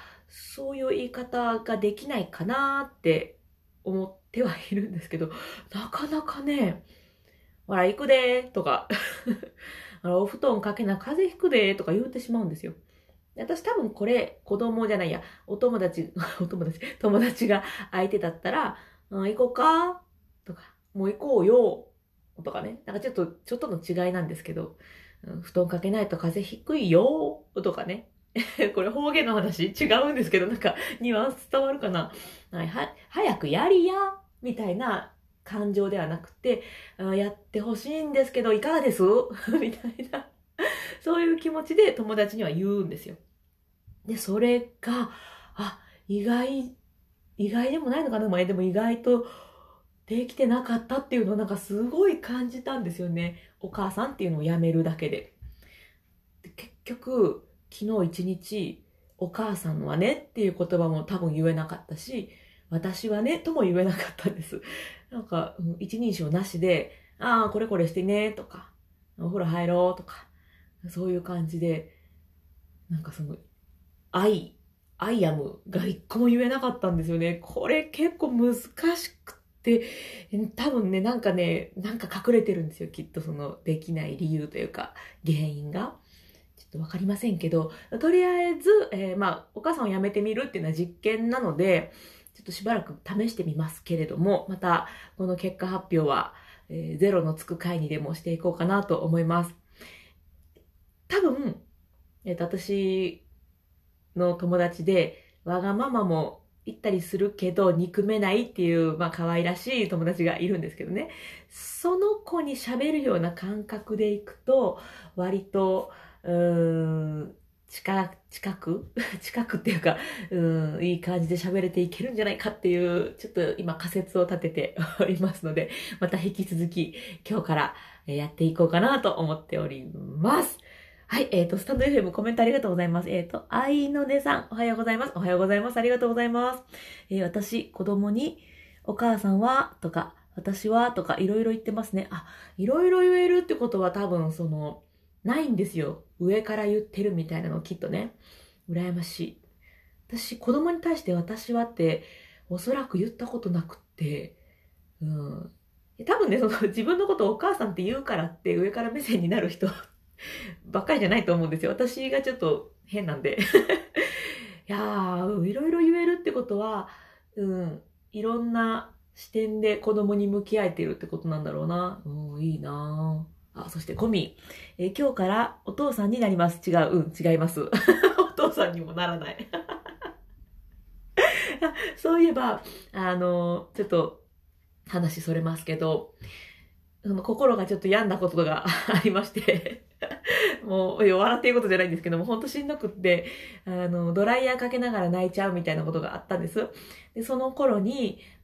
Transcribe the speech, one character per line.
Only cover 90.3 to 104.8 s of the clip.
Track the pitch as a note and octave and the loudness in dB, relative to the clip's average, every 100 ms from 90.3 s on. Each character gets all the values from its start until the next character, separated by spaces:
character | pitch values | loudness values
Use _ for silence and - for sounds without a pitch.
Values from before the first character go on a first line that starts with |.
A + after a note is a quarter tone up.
る | A3 C4+ | -2 -4
っ | |
て | F#3+ | -4
い | |
う | |
の | D#3+ | -4
は | |
実 | D#3+ F3 - | -2 -4 -2
験 | G#3+ A3 A3+ | -2 0 0
な | B3+ | 0
の | A3 D3 | 0 2
で、 | F#3+ E3+ - - - - - | 4 4 0 -12 -20 -20 -20
ち | - | -20
ょ | |
っ | |
と | - | -14
し | E3+ | -6
ば | G3 | -2
ら | A3 | -2
く | E3 D3+ - | -2 -12 -6
試 | G3 A3+ | -2 0
し | |
て | - | -2
み | E3 D3+ | -4 -2
ま | D#3+ | -4
す | - | -6
け | - E3 | -4 -2
れ | D#3 | -2
ど | - | 0
も、 | F#3 G3 - | 2 2 0
ま | F#3 | -4
た | F3+ E3+ - - - - | 2 2 0 -12 -16 -6
こ | F#3 | -4
の | F3+ | -2
結 | F#3+ F#3 | -4 -4
果 | F#3 | -4
発 | F#3 - | -6 0
表 | E3 | 2
は、 | D3 C3+ - - - - - | 2 2 -2 -8 -20 -20 -12
え | D#3+ D#3+ D#3 | -8 -6 2
ー、 | |
ゼ | G3 | 4
ロ | F#3 | 4
の | D#3+ | 2
つ | D#3 | -2
く | - E3+ | -6 -6
回 | F3 E3+ | -4 -2
に | D3+ | -2
で | D3+ | -4
も | D3 | -6
し | D#3+ | -6
て | F3 | -4
い | E3 | -2
こ | F3+ | -2
う | E3+ | 0
か | |
な | E3+ G3+ | 2 2
と | G3 E3+ | 2 0
思 | E3 E3+ | 2 2
い | |
ま | E3 E3+ | 4 2
す。 | E3+ - _ - - - - _ _ _ _ - _ _ _ _ - | 0 -6 _ -20 -20 -20 -20 _ _ _ _ -20 _ _ _ _ -2
多 | G4 | 2
分、 | F4 C4 B3+ - - _ _ _ _ _ | 2 2 -2 -6 -12 _ _ _ _ _
え | G3 | -6
っ | E3+ | -4
と、 | |
私 | E3+ F#3 - G3+ F#3+ F#3+ F3+ - _ _ _ _ _ _ _ _ _ F3+ | -2 -4 -2 0 2 0 -2 -6 _ _ _ _ _ _ _ _ _ 0
の | F3 | 2
友 | F3 F3 F3 | 2 2 2
達 | F3 E3+ | 2 0